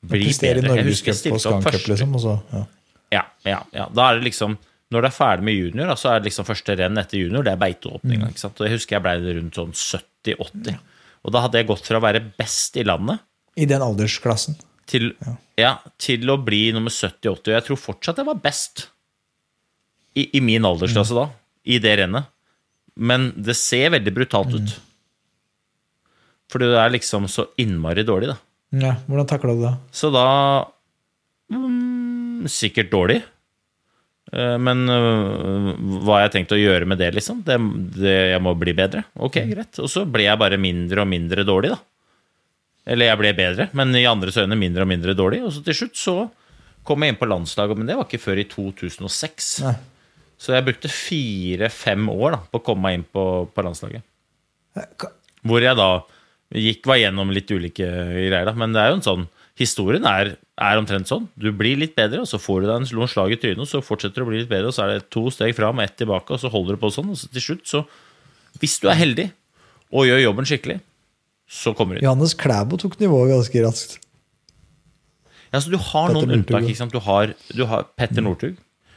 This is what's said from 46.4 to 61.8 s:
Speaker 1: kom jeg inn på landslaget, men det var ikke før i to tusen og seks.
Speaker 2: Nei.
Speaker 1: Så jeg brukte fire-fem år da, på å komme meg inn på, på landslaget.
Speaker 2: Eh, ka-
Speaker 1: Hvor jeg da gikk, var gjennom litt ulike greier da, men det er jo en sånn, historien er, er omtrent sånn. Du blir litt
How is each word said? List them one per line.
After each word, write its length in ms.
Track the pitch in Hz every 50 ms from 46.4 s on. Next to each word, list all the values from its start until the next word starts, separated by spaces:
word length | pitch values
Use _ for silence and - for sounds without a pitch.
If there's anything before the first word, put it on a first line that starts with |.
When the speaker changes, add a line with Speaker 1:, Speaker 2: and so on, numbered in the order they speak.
| _ _ - - _ - _ _ -
Speaker 1:
kom 160 | - 151 143
jeg 100 | 156 147
inn 80 | 117 -
på 80 | 127 110
landslaget, 480 | 101 87 85 80 - - 104 104 107
men 100 | 104 110
det 100 | 123 196
var 80 | 269 -
ikke 160 | - - 117
før 180 | - 107 95 98
i 60 | 101
to 280 | 101 - - 98 98
tusen 320 | 92 - - 87 - - 95
og 60 | 95
seks. 500 | - - 156 160 - - - - - -
Speaker 2:
Nei. 120 | 139 131 120 - - - _ _ _ _ _ _ _ _ _ _
Speaker 1:
Så 140 | - - 127
jeg 100 | 131 131
brukte 240 | 131 120 - - 147
fire-fem 1160 | - - - - 185 151 135 113 101 95 90 90 90 90 107 113 - - - 117 101 98 110 104
år 220 | 104 95 120 156
da, 60 | 165 113 87 -
på 80 | - 117
å 40 | -
komme 180 | - 110 95
meg 120 | 92 95 90 87
inn 60 | 82 -
på, 360 | - 98 95 92 92 90 90 85
på 100 | - - 95
landslaget. 380 | 87 85 - - 101 - 117 - _ _ _ _ _ _ _ _ _ _ _ _ _ _
Speaker 2:
Eh, 80 | - - - -
ka- 160 | - - - - _ _ _ _ _ -
Speaker 1:
Hvor 160 | 113 113 120
jeg 160 | 120 127 131
da 260 | 113 98 95 92 90 - - _ _ _ _ _ _ _ _ -
gikk, 320 | 110 107 110 107 - -
var 100 | 135 131
gjennom 360 | 123 110 98 95 98 98 98
litt 160 | 95 98 95 -
ulike 340 | 104 92 85 85 - - 92
greier 600 | 87 87 90 87 87 87 92 92 95 92 90 90
da, 60 | 104 110
men 180 | 117 113 113
det 80 | 113 110
er 80 | 104 120
jo 40 | 170
en 80 | 196
sånn, 260 | - - 95 90 87 82 - _ _ _ _ -
historien 480 | 123 113 - - 98 95 120 190 -
er, 300 | 123 98 95 101 101 - - _ _ _
er 220 | - - 101 104 110
omtrent 280 | 107 98 101 98 92
sånn. 220 | - 131 226 233 - -
Du 140 | - 101 110
blir 240 | 104 98 107 113 135
litt 180 | 139